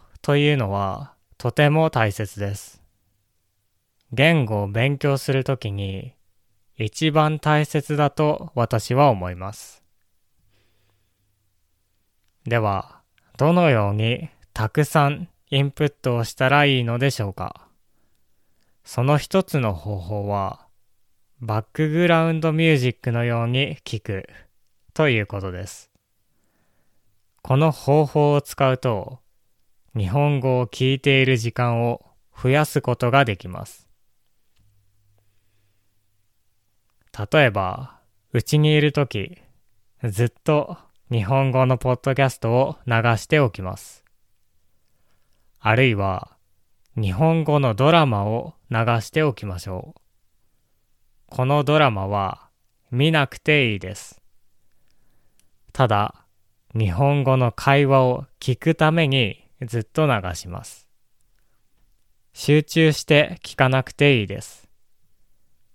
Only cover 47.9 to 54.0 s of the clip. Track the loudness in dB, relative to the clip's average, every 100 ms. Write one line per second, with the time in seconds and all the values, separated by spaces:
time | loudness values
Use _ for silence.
47.9 | 4 4 0 -2 -4 -6 -14 -6 -2 0
48.9 | 0 -2 -2 0 -2 -8 -10 -10 -12 -12
49.9 | -20 _ _ _ _ _ _ _ _ _
50.9 | _ _ _ _ -4 0 0 2 4 2
51.9 | 2 -2 -2 -2 -6 _ _ _ _ _
52.9 | 0 2 2 0 -2 0 2 2 -2 -8
53.9 | -12